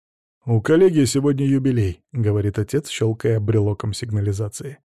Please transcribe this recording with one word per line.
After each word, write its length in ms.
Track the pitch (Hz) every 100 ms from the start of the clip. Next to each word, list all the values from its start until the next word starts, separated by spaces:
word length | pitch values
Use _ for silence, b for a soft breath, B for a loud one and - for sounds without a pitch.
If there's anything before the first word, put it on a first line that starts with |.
| _ _ _ _
«У 160 | - 113
коллеги 440 | 104 160 190 160
сегодня 400 | 123 139 143 135 139
юбилей», — 560 | 139 135 120 98 85 _
говорит 460 | 120 107 104 101 98
отец, 300 | 101 139 -
щёлкая 520 | - 110 113 123 110
брелоком 520 | 104 110 104 104 107
сигнализации. 840 | 101 117 107 101 98 104 - 143 147 _